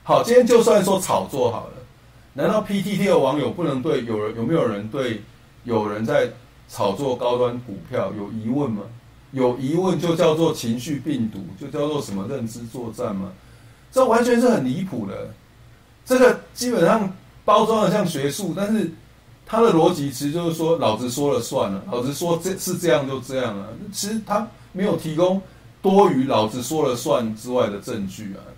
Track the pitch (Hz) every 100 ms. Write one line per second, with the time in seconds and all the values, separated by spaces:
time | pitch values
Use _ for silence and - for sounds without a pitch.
0 | - 151 - 247 247 233 226 208 190 190
1 | - 98 95 135 120 110 - - - -
2 | - - - - 160 214 202 196 196 190
3 | 196 165 139 147 123 104 156 131 160 208
4 | 117 107 104 113 113 165 123 101 107 110
5 | 113 104 - - - - 123 110 104 104
6 | 113 143 123 - - - - - 101 98
7 | 143 120 123 123 123 123 123 98 - 120
8 | 98 104 101 113 110 139 139 104 101 -
9 | - - - 131 123 123 135 170 185 151
10 | 170 165 165 156 165 - 117 117 120 139
11 | 123 131 110 98 90 101 143 147 147 147
12 | 123 98 101 110 113 120 117 127 113 110
13 | 117 98 92 - - - - - - 262
14 | 247 233 247 240 254 220 127 156 190 120
15 | 98 98 107 - _ _ - - _ _
16 | - 254 247 - - - 247 226 170 226
17 | 196 - - - - 208 220 220 196 208
18 | 170 139 143 143 180 175 202 214 165 -
19 | - - - - - 226 226 165 170 156
20 | 139 131 143 165 170 165 160 165 113 107
21 | 123 135 143 123 117 135 110 98 - 120
22 | 127 143 170 165 190 190 185 170 170 151
23 | 135 131 127 131 123 98 101 107 107 -
24 | 202 220 196 208 226 - - 185 208 170
25 | 160 156 180 190 - - - - 196 196
26 | 180 131 131 113 107 123 123 156 139 120
27 | 156 127 113 107 120 123 110 101 127 110
28 | 98 101 101 95 -